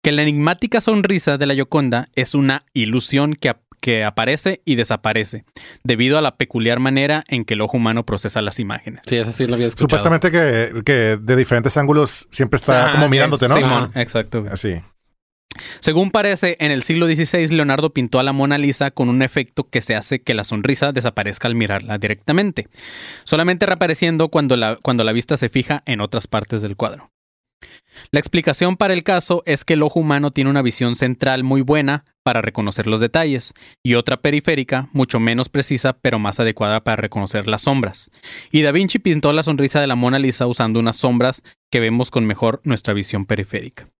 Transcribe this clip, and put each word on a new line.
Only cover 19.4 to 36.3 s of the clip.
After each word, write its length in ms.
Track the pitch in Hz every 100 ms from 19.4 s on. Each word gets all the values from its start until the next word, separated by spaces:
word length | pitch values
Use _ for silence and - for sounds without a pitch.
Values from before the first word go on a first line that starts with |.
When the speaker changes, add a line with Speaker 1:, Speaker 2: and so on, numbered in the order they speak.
| 123 - -
Speaker 1:
que 100 | 123
se 160 | - 110
hace 260 | - 131
que 120 | -
la 100 | 113
sonrisa 480 | 101 110 101 135 143
desaparezca 560 | 127 117 - 104 98 117
al 80 | 117
mirarla 420 | 107 98 104 107
directamente, 680 | 104 107 - 165 202 - - - - - - -
solamente 420 | - 156 170 180 196
reapareciendo 600 | 180 175 156 170 165 160
cuando 280 | 160 143 123
la, 220 | 110 110
cuando 220 | - 123
la 80 | 110
vista 260 | 113 - 147
se 120 | 120
fija 340 | 135 - 147
en 160 | - 113
otras 280 | 104 117 -
partes 340 | 107 104 110
del 140 | 104 98
cuadro. 340 | 110 - - _ _ _ _ _ - - _ - -
La 100 | 147
explicación 560 | - 175 160 139 175 185
para 160 | 202
el 100 | 180
caso 400 | 165 180 - 175 -
es 180 | 143
que 80 | -
el 100 | 160
ojo 160 | 151 170
humano 320 | 156 143 147
tiene 200 | 143 135
una 100 | 139
visión 360 | 123 - 120 120
central 480 | 127 123 135 131
muy 180 | 131 135
buena 420 | 131 151 139 143 _ _
para 200 | - 117
reconocer 440 | 107 - 104 98 107
los 140 | 110
detalles 540 | 117 156 165 131 - - - _
y 120 | 123
otra 240 | 120 - 127
periférica, 720 | 147 147 - 147 127 131 135
mucho 260 | 139 127 120
menos 300 | 113 117 127
precisa, 460 | 139 - 131 131
pero 240 | 127 127 113
más 200 | 104